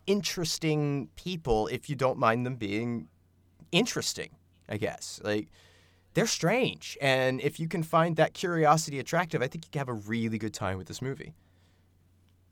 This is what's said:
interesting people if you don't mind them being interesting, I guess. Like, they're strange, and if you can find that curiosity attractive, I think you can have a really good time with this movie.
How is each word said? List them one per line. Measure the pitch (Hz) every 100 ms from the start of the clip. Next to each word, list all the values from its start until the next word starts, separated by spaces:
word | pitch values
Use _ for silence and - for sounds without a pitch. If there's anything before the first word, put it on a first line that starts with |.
| -
interesting | 202 160 - 165 - 160 151 147 143 - -
people | 175 180 139 110 107
if | 120 -
you | 135
don't | 131 127
mind | 120 117 123
them | 127
being | 101 104 120 120 - _ _ _ _ _ -
interesting, | 170 233 - - - 78 - _ _ -
I | 104
guess. | 101 - - -
Like, | 107 107 101 - - _ _ _ _
they're | - 220
strange, | - 160 233 160 - - -
and | 139 131 131 131
if | 143 -
you | 165
can | 180
find | 160 165 170 160
that | 156 -
curiosity | 185 170 151 160 160 139
attractive, | 127 165 175 147
I | 131
think | 165 -
you |
can | 147
have | 127
a |
really | 117 101 117 113 107
good | 107
time | - 101 95
with | 92
this | -
movie. | 127 139 - - _ _ _ _ _ _ _ _ _ _ _